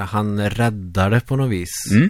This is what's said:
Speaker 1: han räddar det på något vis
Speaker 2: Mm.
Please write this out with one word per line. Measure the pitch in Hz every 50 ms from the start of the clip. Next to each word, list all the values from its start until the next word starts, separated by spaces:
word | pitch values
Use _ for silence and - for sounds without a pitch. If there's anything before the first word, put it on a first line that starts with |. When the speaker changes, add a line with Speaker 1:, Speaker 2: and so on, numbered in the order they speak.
| 101 -
Speaker 1:
han | 110 107 107 104 101 104 101 101
räddar | 101 - 120 113 107 101 92 87 90 98 92 98
det | 110 123
på | - - 135
något | 135 135 127
vis | 107 90 87 - - - - -
Speaker 2:
Mm. | 98 110 -